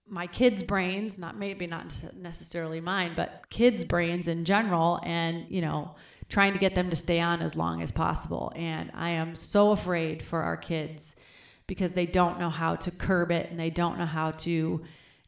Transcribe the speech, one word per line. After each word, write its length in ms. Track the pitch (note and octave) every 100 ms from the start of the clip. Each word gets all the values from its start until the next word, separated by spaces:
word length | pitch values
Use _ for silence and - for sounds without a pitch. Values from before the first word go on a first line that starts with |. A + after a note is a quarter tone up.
| -
my 200 | F3+ F3+
kids' 360 | - B3 G3
brains, 540 | F3+ G3 F3+ F#3+ A3 F#3+
not, 200 | E3+ G#3
maybe 280 | G3+ F#3+ F3
not 260 | E3 E3+ - - -
necessarily 680 | F3 E3 - E3+ D#3+ E3
mine, 320 | E3+ G3 F3 E3
but 300 | - - -
kids' 340 | - A#3+ G3+
brains 440 | E3+ F3 E3+ F3 E3
in 180 | E3+ E3+
general, 540 | G3+ A3 E3+ E3 F3
and, 420 | - E3+ E3 E3+ -
you 120 | F#3+
know, 340 | D#3+ D3+ E3 - - - -
trying 240 | - G3
to 60 | F#3+
get 160 | F#3+ F3+
them 140 | F3+
to 60 | E3+
stay 240 | - E3+
on 220 | E3+ E3+
as 140 | E3 D#3
long 260 | E3 E3
as 100 | D#3+
possible. 600 | - E3+ D#3+ D#3 E3+ - -
And 360 | E3 D#3+ D#3+
I 180 | - E3+
am 240 | E3 E3 E3
so 360 | - G3+ G#3
afraid 520 | G#3 F3+ F3 D#3+ D#3+
for 180 | - E3
our 160 | D#3+ E3
kids 580 | - D#3+ D3+ D#3+ - - - - - - -
because 260 | F#3+ F3+
they 120 | F3+ F3
don't 340 | F#3 F3 -
know 100 | E3+
how 260 | D#3 D#3+ E3+
to 160 | F3+
curb 400 | - - F#3 F3
it, 180 | E3+ -
and 100 | E3+
they 100 | E3
don't 280 | D#3+ F3 -
know 80 | E3
how 260 | D#3 D#3+
to 520 | D#3 E3+ E3 D#3+ E3 - - - _